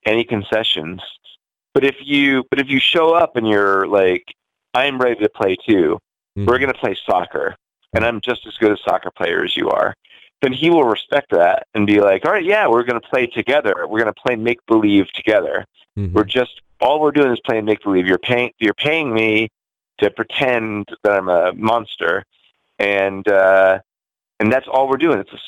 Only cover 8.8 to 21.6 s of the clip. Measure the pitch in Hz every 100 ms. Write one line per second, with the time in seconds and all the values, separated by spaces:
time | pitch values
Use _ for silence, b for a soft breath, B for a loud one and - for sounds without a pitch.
8.8 | - 90 90 - 87 87 85 85 - -
9.8 | 98 - b b b - 135 131 160 170
10.8 | 123 104 - 143 - 90 87 101 - 110
11.8 | 104 104 101 95 151 208 170 208 180 117
12.8 | 120 117 - 135 120 120 110 143 117 87
13.8 | 82 110 110 - 127 117 117 123 - 113
14.8 | 104 101 92 - - 104 78 90 98 b
15.8 | b - 98 98 107 127 123 - _ -
16.8 | 123 151 151 147 135 120 - 113 107 104
17.8 | 101 92 90 90 - 123 120 - 107 -
18.8 | 143 160 147 110 110 110 110 _ _ _
19.8 | _ - 101 - 110 - 131 123 113 104
20.8 | 101 - 104 101 92 87 90 90